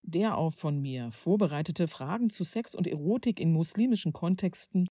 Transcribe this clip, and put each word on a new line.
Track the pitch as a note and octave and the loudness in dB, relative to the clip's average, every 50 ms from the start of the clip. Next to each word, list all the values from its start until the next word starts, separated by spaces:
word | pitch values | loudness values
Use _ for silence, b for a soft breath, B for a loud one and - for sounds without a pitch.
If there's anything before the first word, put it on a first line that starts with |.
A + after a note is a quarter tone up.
| - - | -10 -2
der | D#3+ E3+ G#3 A3 - | 0 0 2 2 2
auf | - D#3+ D#3+ D#3 | 2 0 0 0
von | - - D3+ D3 C#3+ | -2 -2 -2 0 0
mir | C#3 C3+ C3 B2+ A#2+ A#2+ | -2 -2 -4 -4 -6 -8
vorbereitete | A2+ - - F3 F#3+ G#3 G#3 D3+ D3 D3 D#3 - D#3+ - F3 D#3+ | -8 -4 2 2 4 4 4 2 2 -2 -2 -4 0 0 0 -2
Fragen | - - C3 C#3 F#3 A#3+ B3 A3 | -2 -6 -6 -4 -2 0 0 0
zu | - - F#3 | 0 0 -4
Sex | - - A3 A#3 - B3 | -2 -2 -4 -2 -4 -2
und | - F3+ | -2 -2
Erotik | - - D3+ D3 F3 A3 B3+ - B3 G3 - | -2 -2 -2 0 0 0 2 0 -2 -2 2
in | F3+ E3 | 2 4
muslimischen | E3 D#3+ E3 - - G#3 A#3 C4 A#3 G3+ - D#3+ | 4 4 2 0 2 2 2 2 2 0 0 -4
Kontexten | D3+ - - E3+ F#3 F#3 G3+ F3+ - - - - - F#3+ F3+ F3 | -4 -2 0 0 0 2 0 -2 -2 -4 -10 -2 2 2 2 2